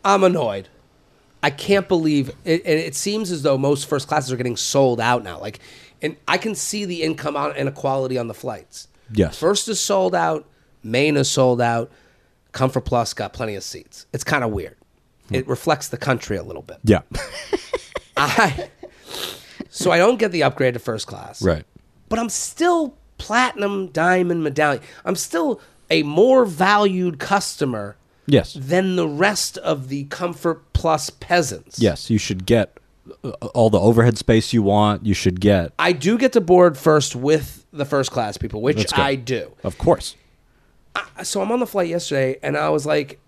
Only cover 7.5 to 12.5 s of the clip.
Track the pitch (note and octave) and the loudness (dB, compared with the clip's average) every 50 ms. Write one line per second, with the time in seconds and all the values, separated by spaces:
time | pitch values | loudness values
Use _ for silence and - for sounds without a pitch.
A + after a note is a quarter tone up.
7.5 | D3 C#3+ C#3 C3+ C#3 - - C#3 C3 C3+ C3 B2+ B2+ B2 A#2+ A2+ G#2+ - - B2+ | -4 -4 -6 -6 -6 -4 -4 -2 -2 -2 -2 -2 -4 -4 -6 -6 -10 -10 -10 -12
8.5 | A2 F2 - _ - - - _ _ _ _ - A2 G#2+ F2+ D2+ - - D3+ F3 | -12 -12 -16 _ -20 -20 -20 _ _ _ _ -6 0 0 0 0 0 -2 0 0
9.5 | G3+ G3+ - - G#3+ - - - - F#3+ F#3 F3+ F3 F3 E3 D#3+ D#3+ D3+ - _ | 0 0 -2 -4 -4 -4 -2 0 0 0 0 0 0 0 0 0 -2 -4 -8 _
10.5 | _ _ _ _ _ _ - G#2+ A2+ C3 C#3+ D#3 D3 C#3 C3+ - - C3+ C3 B2+ | _ _ _ _ _ _ -8 -2 0 2 2 2 2 2 0 0 2 4 4 4
11.5 | B2 A#2+ A#2+ A#2 A#2 A#2 A#2 - _ _ _ _ _ _ _ _ _ _ _ _ | 4 2 2 0 0 -2 -4 -6 _ _ _ _ _ _ _ _ _ _ _ _